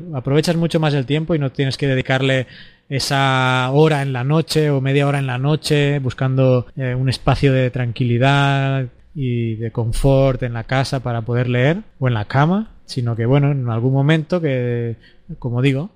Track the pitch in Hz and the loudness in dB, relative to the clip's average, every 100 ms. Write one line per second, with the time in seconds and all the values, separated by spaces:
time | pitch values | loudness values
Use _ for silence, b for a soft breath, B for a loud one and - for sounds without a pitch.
0 | 175 143 135 143 156 165 170 170 156 143 | -8 -8 0 0 2 0 0 0 2 0
1 | 123 147 160 165 139 - 135 - 143 131 | 0 -2 0 -2 -2 -2 -4 -2 -2 0
2 | 127 131 135 131 127 B B B - 139 | 0 0 0 0 -4 B B B -8 -6
3 | - 139 139 131 127 127 127 143 160 147 | -2 0 2 2 2 0 0 2 4 2
4 | 139 127 131 156 156 156 151 139 135 139 | -2 -4 0 0 0 0 0 0 0 2
5 | 143 143 135 123 139 151 - 147 143 143 | 2 0 -2 -2 0 -2 0 0 2 0
6 | 127 - 131 131 131 123 - - 131 127 | -4 -2 -2 2 4 2 0 -6 -6 -2
7 | 135 - - 135 143 131 127 127 123 113 | -2 0 0 2 2 2 0 -2 -4 -2
8 | 123 117 131 139 139 139 135 135 127 - | 0 2 2 4 2 0 0 -2 -4 -10
9 | - 151 127 120 117 110 113 123 113 - | -16 -8 -4 -2 -2 -4 -4 -4 -2 2
10 | 139 135 135 127 123 117 110 131 127 135 | 4 4 4 0 -4 -6 -4 -2 -2 -4
11 | 123 117 113 120 123 123 131 185 - - | -4 -4 -2 -2 0 2 2 0 -6 -4
12 | 131 113 104 135 151 196 220 - - - | -2 0 0 2 2 2 -4 -12 -10 -6
13 | 117 113 117 139 143 143 120 113 123 135 | -4 -2 2 4 2 0 -2 -2 0 2
14 | 139 160 151 180 160 131 123 120 117 113 | 2 2 0 -2 0 -2 -2 -2 -4 -8
15 | b b - 165 131 120 139 135 180 | b b -18 -10 -6 0 0 0 -4